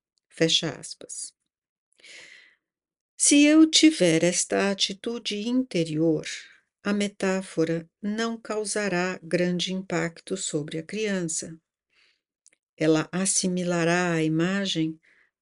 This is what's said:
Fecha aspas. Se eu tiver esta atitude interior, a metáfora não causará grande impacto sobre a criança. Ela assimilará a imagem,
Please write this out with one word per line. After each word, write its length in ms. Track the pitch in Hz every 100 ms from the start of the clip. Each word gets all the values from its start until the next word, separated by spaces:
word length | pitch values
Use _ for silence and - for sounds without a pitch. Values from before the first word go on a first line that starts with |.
| _ _ _
Fecha 420 | - 160 - 160
aspas. 640 | 113 - - - - - _ _ _ _ _ _ _ - - - - - _ _ _ _ _ _ -
Se 300 | - 285 294
eu 200 | 311 320
tiver 500 | - 311 311 175 160
esta 480 | 170 180 - 196 196
atitude 800 | 196 - 196 233 233 226 208 220
interior, 800 | 254 254 175 160 151 165 156 - - - _ _ _
a 100 | 202
metáfora 960 | 202 202 - 190 190 190 - 160 165 165 _
não 380 | 208 214 233 226
causará 840 | - 214 208 214 202 175 180 180
grande 500 | 165 175 180 180 175
impacto 640 | 185 190 170 165 165 - 190
sobre 400 | - 156 147 160
a 60 |
criança. 760 | 160 208 214 190 165 - 160 165 _ _ _ _ _ _ _ _ _ _ _ -
Ela 320 | 156 156 156
assimilará 1000 | 180 190 - 185 180 175 175 165 175 180
a 80 | 165
imagem, 800 | 160 160 175 196 190 170 160 160 _ _ _ _